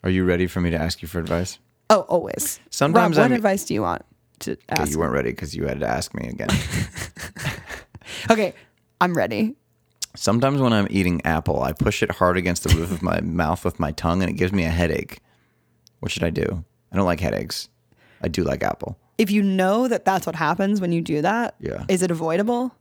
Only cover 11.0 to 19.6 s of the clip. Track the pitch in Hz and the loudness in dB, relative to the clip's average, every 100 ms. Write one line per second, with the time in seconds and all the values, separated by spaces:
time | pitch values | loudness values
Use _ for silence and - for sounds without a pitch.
11 | 90 85 - 80 - 76 65 - - - | 2 0 0 0 0 0 -2 0 -2 0
12 | - - 90 90 87 87 - 80 85 87 | -2 2 2 4 0 0 2 2 2 -2
13 | 87 82 82 85 80 90 90 - 78 80 | -2 0 0 0 0 0 -2 -2 -4 -2
14 | 85 90 87 76 90 98 82 82 85 73 | 0 2 0 0 0 2 2 2 2 0
15 | - - _ _ _ _ _ _ _ _ | -4 -12 _ _ _ _ _ _ _ _
16 | - - 85 78 - 90 - _ _ 95 | -8 -2 -2 0 -2 -2 -8 _ _ 0
17 | 92 82 80 50 - - - _ _ _ | 0 0 0 -2 -4 -8 -12 _ _ _
18 | _ - 85 92 82 67 - - - - | _ -6 -2 0 0 0 -2 -4 -8 -10
19 | _ - 208 208 196 190 | _ 0 2 2 2 2